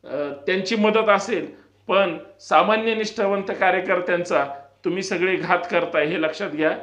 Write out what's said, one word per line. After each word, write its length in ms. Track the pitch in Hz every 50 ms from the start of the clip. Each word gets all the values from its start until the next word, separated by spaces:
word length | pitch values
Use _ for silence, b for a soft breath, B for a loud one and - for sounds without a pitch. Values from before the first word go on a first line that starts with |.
| -
अ, 280 | - 131 143 147 143 139 - -
त्यांची 300 | - 185 190 196 - 233
मदत 320 | 220 208 214 208 220 220 214
असेल, 380 | 202 196 196 - 240 175 151 - - B B B B _ _ -
पण 300 | 180 190 196 180 160 - - - - _
सामान्य 540 | - - - 156 175 190 220 220 226 226 226
निष्ठावंत 560 | 220 220 208 - - 202 196 202 196 196 196 196 -
कार्यकर्त्यांचा 840 | 196 185 185 190 185 190 190 180 180 180 180 170 175 - 180 147 139 139 - - - - _ _ -
तुम्ही 180 | 180 170 196 185
सगळे 340 | - 196 170 175 190 185
घात 220 | 160 - 165 185 175 - -
करताय, 360 | 202 175 165 - - 160 147
हे 160 | 151 170 160 160
लक्षात 280 | 156 156 - 202 180
घ्या. 200 | 147 151 156 156 - -